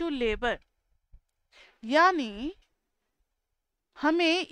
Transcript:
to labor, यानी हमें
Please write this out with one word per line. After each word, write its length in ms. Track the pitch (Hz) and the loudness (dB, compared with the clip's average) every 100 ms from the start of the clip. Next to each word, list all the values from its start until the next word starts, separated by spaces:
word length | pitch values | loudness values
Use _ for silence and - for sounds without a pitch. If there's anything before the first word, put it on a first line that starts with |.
to 60 | 339 | -6
labor, 440 | 277 233 214 233 180 _ _ _ _ _ - _ _ _ - - _ | -4 -4 -2 -4 -6 _ _ _ _ _ -20 _ _ _ -20 -20 _
यानी 720 | 220 294 359 349 226 202 285 392 _ _ _ _ _ _ _ _ _ _ _ _ _ - | 0 4 4 2 -4 -8 -10 -10 _ _ _ _ _ _ _ _ _ _ _ _ _ -4
हमें 480 | 294 339 330 359 - | 0 2 2 0 -2